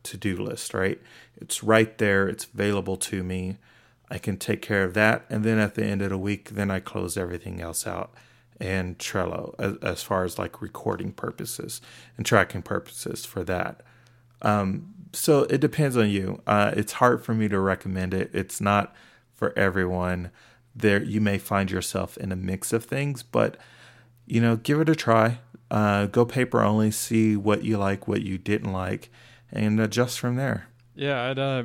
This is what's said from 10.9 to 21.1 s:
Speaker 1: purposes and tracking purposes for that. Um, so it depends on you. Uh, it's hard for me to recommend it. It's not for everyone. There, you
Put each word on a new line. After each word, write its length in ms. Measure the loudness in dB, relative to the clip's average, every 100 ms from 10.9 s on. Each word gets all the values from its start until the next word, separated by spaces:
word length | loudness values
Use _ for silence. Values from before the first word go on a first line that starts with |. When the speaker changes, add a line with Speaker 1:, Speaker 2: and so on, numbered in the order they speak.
| -4 -6
Speaker 1:
purposes 720 | -2 -2 -2 -10 -8 -10 -12 -14 -20 -16 -6
and 100 | 4
tracking 360 | 6 6 0
purposes 640 | -6 -6 -6 -12 -10 -10 -10
for 180 | -8
that. 380 | -4 -2 -4 -8 -20 _ _ _ _ -4
Um, 520 | 0 2 0 -4 -10 -18 -14
so 320 | -4 4 4
it 160 | 4 2
depends 380 | 0 2 0 2
on 120 | 2
you. 320 | 2 -2 -6 2
Uh, 240 | 4 4 2
it's 160 | -2
hard 280 | 4 4 4 0
for 80 |
me 160 | 0 2
to 100 | 2
recommend 540 | 2 0 -2 -4 -2
it. 160 | -2 -2
It's 280 | -4 -4 -2
not 340 | 2 2 0 -8 -20 _ _
for 240 | -4 -2 2
everyone. 720 | 2 2 0 0 -2 -4 -6 -14 -20 _ _
There, 300 | 0 4 4
you 160 | 2